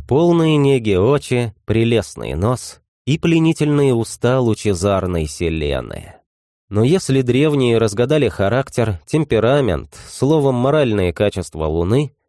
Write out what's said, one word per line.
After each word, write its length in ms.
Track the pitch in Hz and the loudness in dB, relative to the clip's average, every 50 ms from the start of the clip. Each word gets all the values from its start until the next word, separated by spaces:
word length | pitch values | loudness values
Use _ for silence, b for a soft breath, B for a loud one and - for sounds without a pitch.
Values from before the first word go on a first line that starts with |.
| - | -4
полные 480 | - 120 147 170 175 170 165 160 160 151 | 0 0 2 4 4 4 2 2 2 2
неги 400 | 147 139 139 139 127 113 107 95 | 2 4 2 2 2 2 0 2
очи, 580 | 90 98 123 143 139 - - 127 120 120 110 - _ _ | 2 2 2 2 0 0 -2 -2 -2 -2 -4 -8 _ _
прелестный 720 | - 107 113 113 117 117 110 90 - - - 55 58 67 | -2 0 0 2 2 2 0 -2 -4 -10 -10 -8 -8 -4
нос 440 | 78 95 117 127 - - - - _ _ _ _ _ - | -2 -2 -2 -2 -4 -6 -14 -18 _ _ _ _ _ -4
и 120 | 123 151 | -4 -4
пленительные 760 | 165 - 170 165 165 160 160 160 - 151 147 147 143 143 135 123 | 0 0 2 2 4 4 2 2 2 0 0 2 2 2 2 2
уста 460 | 113 110 - - - - 120 131 131 | 0 -2 -4 -8 -4 -2 0 0 2
лучезарной 880 | 123 113 104 - - 107 95 82 95 101 98 92 95 90 90 82 78 | 2 0 0 0 0 -2 -2 0 0 0 0 0 0 -2 -2 -2 -2
Селены. 840 | 76 - - 87 82 80 78 73 73 69 65 60 55 50 - - - - - _ _ _ _ _ _ _ _ _ - | -4 -6 -4 -4 -4 -2 -2 -2 -2 -4 -4 -6 -8 -12 -14 -16 -18 -20 -20 _ _ _ _ _ _ _ _ _ -6
Но 160 | 98 104 113 | -2 0 2
если 360 | 135 180 190 - - 135 131 127 | 2 2 0 0 0 0 0 2
древние 540 | 120 120 131 151 156 147 139 127 120 113 | 2 2 2 2 2 2 2 2 2 2
разгадали 520 | 110 113 104 101 104 120 127 151 156 135 104 | 2 2 0 0 -2 0 0 2 0 0 0
характер, 720 | - - 98 101 117 131 131 - - 123 113 110 92 - _ | 0 -2 -2 0 0 -2 -4 -4 -2 -2 -2 -2 -4 -6 _
темперамент, 840 | - - 160 151 - 123 107 110 120 139 147 131 104 82 67 57 - - - - - | -4 -2 -2 0 0 0 2 2 2 2 2 0 0 -2 -4 -6 -10 -18 -20 -20 -16
словом, 460 | - - 131 139 160 156 139 139 127 | -6 -2 0 2 2 2 2 0 0
моральные 560 | 120 123 139 151 156 139 117 107 101 90 87 | 0 0 0 2 2 2 0 0 0 0 -2
качества 540 | 82 - 107 101 - 95 85 - - 80 78 | 0 0 -2 0 0 -4 -10 -8 -6 -4 -4
Луны, 480 | 78 78 85 85 95 117 139 151 139 _ _ _ | -2 0 0 0 0 0 0 -2 -4 _ _ _